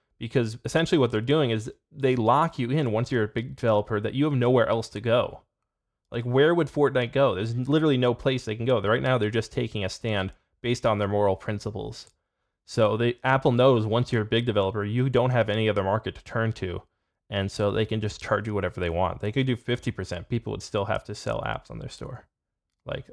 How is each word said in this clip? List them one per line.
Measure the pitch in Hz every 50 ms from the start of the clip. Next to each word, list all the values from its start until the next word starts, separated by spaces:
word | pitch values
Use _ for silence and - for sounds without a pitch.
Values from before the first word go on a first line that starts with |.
| _ _ _ -
because | 120 113 - 131 117 110 110 - -
essentially | 127 - 160 165 - - 156
what | 127 113 117
they're | 107
doing | 113 120 143 160 147 120
is | 113 110 107 - - _ _ _ -
they | 151 139 131 127
lock | 123 110 110 123 143 160 165 - -
you | 123 117
in | 135 160 147 120
once | 104 110 123 - 135
you're | 120 107
a | 104
big | - 117 117 135 135
developer | - - 113 110 104 104 - 110 104
that | 107 110 -
you | 131 147
have | 156 143
nowhere | 127 120 123 127 127 110 -
else | 110 117 110 -
to | - 104
go. | 104 120 113 123 - - - - _ _ _ _ _ _ _ _ _ _ _ _ _ -
Like, | - 120 120
where | 123 123 131 143 160 175
would | 170 160 139
Fortnite | - 151 143 131 135 131 123 117 -
go? | 135 139 127 95
There's | 90 104 113 113
literally | 123 127 127 143 156 156 156 139
no | 123 123 123 117
place | - - 143 131 123 -
they | 113 107
can | 113 117
go. | 123 127 110 95
Right | 101 113 127
now, | 131 131 131 120
they're | 104 107
just | 107 113 110 -
taking | - - 123 113 - 107 98
a | 92
stand | - - - 113 107 98 92 95 - _ _ _ _ _
based | - 120 120 - -
on | 120 107 104
their | 104 98
moral | 101 104 104 98 95
principles. | - - - 107 104 - 107 104 - 107 107 120 - - - _ _ _ _ _ _ _ _ _ _ _
So | - - - 113 101 110 107
they, | 120 120 120 - -
Apple | 131 131 131 - - 120
knows | 120 127 135 131 117 110
once | 110 107 120 123 - -
you're | 113 107
a |
big | 107 113 117 120
developer, | 123 104 104 98 95 98 107 101
you | 104 110 123 127 139
don't | 123 127 123 127
have | 127 120 110 107
any | 104 110 110 107
other | 101 101 95
market | 95 101 113 - - -
to | - -
turn | - - 117 113 113 107
to. | - - 90 87 90 - _ _ _ _ _ _ _ _ -
And | 104 98 98 98
so | - - 104 101
they | 101 107 110
can | 107 110 110
just | 107 107 - -
charge | - - 110 101 104
you | 110 104
whatever | 101 92 90 - 92
they | 90 85
want. | 82 85 92 87 - -
They | - 107 107
could | 139 131
do | 131 120
fifty | 110 - - 120 - - 127
percent. | - - 95 - - 90 - -
People | 123 117 - 113
would | 107 101 -
still | - - 104 98
have | 101 104 104 -
to | - 107
sell | - - - 110 113 -
apps | - - 110 - -
on | - 57
their | - -
store. | - - - - - - - _ _ _ _ _ _ _ _ _ _ _ -
Like, | - - - 135 -